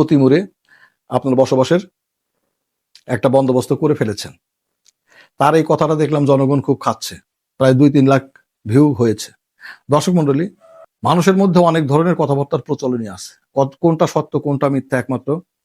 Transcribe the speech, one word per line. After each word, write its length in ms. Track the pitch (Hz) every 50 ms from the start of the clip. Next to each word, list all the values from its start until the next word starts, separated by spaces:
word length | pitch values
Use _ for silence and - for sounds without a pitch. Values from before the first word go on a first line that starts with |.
| 156 156
তিমুরে 300 | 160 139 135 127 139 175 202 - _ _ _ _ _ _ _ _ _ _ _ _
আপনার 260 | 127 127 - 139 127 127
বসবাসের 400 | 131 - 139 127 127 - 165 180 196 - _ _ _ _ _ _ _ _ _ _ _ _ _ _ _ _ _ _ _ _ _ - _
একটা 200 | - 127 113 - 131 123
বন্দোবস্ত 360 | 135 135 127 127 127 117 - 143 135
করে 140 | 156 151 147 -
ফেলেছেন। 340 | 127 107 101 - - 76 - _ _ _ _ _ _ _ _ _ _ _ _ _ _ _ _ _ _ _ _ _
তার 140 | 139 143 156
এই 100 | 160 156 -
কথাটা 240 | 156 - 160 151 156 151
দেখলাম 220 | 156 139 151 147 143
জনগণ 340 | 135 139 135 135 131 143 135
খুব 160 | - - 135 - -
খাচ্ছে, 300 | 127 110 - - - 92 - _ _ _ _ _ _ _
প্রায় 180 | - 131 131 131 127
দুই 100 | 147 143 147
তিন 100 | 143 131
লাখ 160 | 135 139 131 135 - _ _ _ _ _ _ _
ভিউ 220 | 107 110 139 151 151 127 -
হয়েছে। 300 | 120 113 104 - - - - _ _ _ _ _ - - - _ _ - 135
দর্শক 200 | 151 - 190 180
মণ্ডলী, 280 | 170 156 139 135 143 175 208 - _ _ _ - - - _ _ _ -
মানুষের 320 | 131 156 180 165 196 190 190
মধ্যে 180 | 196 196 165 180 175 165
অনেক 140 | 160 165 151 131
ধরনের 240 | 143 151 165 180 165
কথাবার্তার 500 | 160 156 135 143 139 143 - - - -
প্রচলনই 420 | - 143 - 143 127 123 120 113 104 92
আছে, 180 | 90 - - - _ _ _ _
কত-, 220 | 135 139 131 - _ -
কোনটা 220 | 170 165 160 175 151 -
সত্য 200 | 156 151 - - 147 -
কোনটা 220 | 147 143 135 147 139 139
মিথ্যা 240 | 135 - - 139 127
একমাত্র 300 | 117 - 131 117 - 139 147 175 - _ _ _ _